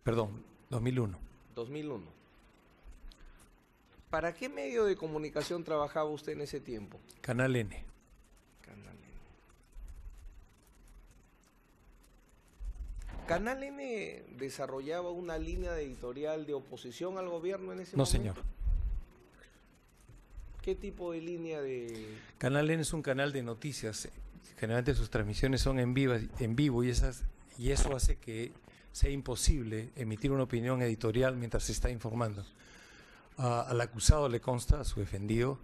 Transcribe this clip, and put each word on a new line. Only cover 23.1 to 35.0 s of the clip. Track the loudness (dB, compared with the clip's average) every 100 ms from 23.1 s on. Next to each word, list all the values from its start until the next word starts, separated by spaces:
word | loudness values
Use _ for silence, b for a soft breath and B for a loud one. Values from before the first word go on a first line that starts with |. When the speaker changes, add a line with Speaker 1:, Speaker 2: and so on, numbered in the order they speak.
| 0 0
Speaker 1:
de | 0
noticias. | -4 -6 -6 -4 -4 -4 -8 -10 -14 -16 -20 -4
Generalmente | 2 2 4
sus | 4 4
transmisiones | 2 0 2 4 6
son | 4 4
en | 4
viva, | 4 4 4 0 -2
en | 0
vivo | 4 4 4
y | 4
esas, | 6 4 2 -2 -2 -18 -2
y | 2
eso | 6 6 6
hace | 4 4
que | -2 -6 -6 -8 B B B
sea | 4 4
imposible | 4 -2 2 4 4 2 -4 -4 -4
emitir | -4 0 2
una | 2
opinión | 2 0 2 2
editorial | 2 2 2 4 2 2
mientras | 0 0
se | 0
está | 0 0
informando. | 0 -2 0 0 -2 -10 B B B B B B B B -2
Ah, | 0 2 2
al | 2
acusado | 0 4 6 6 4
le | 2
consta, | 0 -2 2 2
a |
su | 2 -2